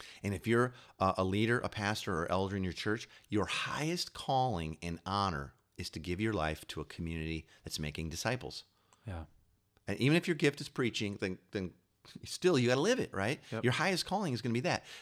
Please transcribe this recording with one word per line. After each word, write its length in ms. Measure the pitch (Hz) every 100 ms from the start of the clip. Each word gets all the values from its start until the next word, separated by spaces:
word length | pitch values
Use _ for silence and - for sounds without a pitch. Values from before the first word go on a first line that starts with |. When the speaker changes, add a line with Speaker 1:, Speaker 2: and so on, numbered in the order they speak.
| - -
Speaker 1:
And 100 | 101
if 140 | 95 -
you're 260 | 117 127 123 - -
a, 160 | 95 92
a 60 |
leader, 360 | 95 98 110 120
a 100 | 90
pastor, 520 | - 101 110 - 85
or 100 | 82
elder 240 | 90 95 98
in 80 |
your 100 | 92
church, 360 | 82 104 110 - - -
your 160 | 104 98
highest 680 | - 127 123 151 175 -
calling 640 | - - 135 127 95 78 78
and 180 | 87 82 -
honor 480 | 101 98 82 69 - _ -
is 120 | 90
to 80 | -
give 220 | 80 87
your 120 | 110
life 320 | 101 78 78 -
to 120 | -
a 40 | 73
community 600 | - 82 82 80 80 - -
that's 160 | - -
making 300 | 76 76 80
disciples. 540 | 82 113 123 67 - - _ _ _ -
Speaker 2:
Yeah. 160 | 87 80 - _ _ _ _ -
Speaker 1:
And 120 | 101
even 160 | 127 165
if 120 | 170
your 80 | 151
gift 260 | 147 143
is 80 | 147
preaching, 480 | - 123 - 104 101
then, 200 | 98 90 _
then 200 | 107 90 - _ _ - -
still 340 | - - 180 156
you 120 | 120
gotta 120 | 127
live 180 | 180 254
it, 100 | -
right? 260 | 98 98 147 -
Speaker 2:
Yep. 120 | 110
Speaker 1:
Your 100 | 110
highest 320 | 127 170 185 -
calling 280 | 190 190
is 80 | 120
gonna 120 | 123
be 60 | 117
that. 220 | 160 127 - -